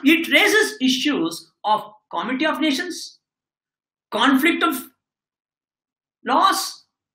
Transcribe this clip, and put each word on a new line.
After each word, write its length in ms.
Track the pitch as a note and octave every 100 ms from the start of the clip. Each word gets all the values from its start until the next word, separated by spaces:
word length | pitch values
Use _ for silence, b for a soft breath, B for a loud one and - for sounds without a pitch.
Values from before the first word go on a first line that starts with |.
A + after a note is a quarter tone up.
it 260 | C4+ E4 -
raises 460 | D4 G4+ G#4+ - -
issues 720 | B3+ B3+ D4+ G#3 E3 - - _
of 280 | G#3 G#3+ - - _
comity 320 | E3+ G3+ C4 D#4
of 140 | C4
nations, 580 | D#4 C4 F4+ - - - _ _ _ _ _ _ _ _ _
conflict 520 | G#3+ C4 C4 E4 -
of 280 | E4+ C4+ - _ _ _ _ _ _ _ _ _ _ _ _ _ A3
laws, 580 | C#4+ F#4+ - - - _ _ _